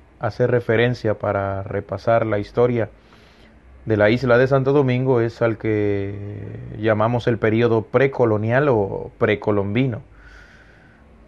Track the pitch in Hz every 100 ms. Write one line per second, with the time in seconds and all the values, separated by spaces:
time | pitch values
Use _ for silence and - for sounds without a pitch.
0 | _ _ 113 - 123 120 120 113 120 123
1 | 110 104 107 101 98 98 98 101 101 98
2 | - 113 113 104 101 - 123 120 107 -
3 | _ - - _ - - - - - 110
4 | 104 123 131 120 131 139 131 143 131 123
5 | 131 123 113 - 117 107 113 107 104 101
6 | 98 101 101 104 107 113 123 120 107 107
7 | 110 123 131 110 113 110 117 113 104 123
8 | 139 - 117 107 110 123 147 113 98 101
9 | - - 113 101 - 104 101 104 135 107
10 | - - - - - - - - - _
11 | - -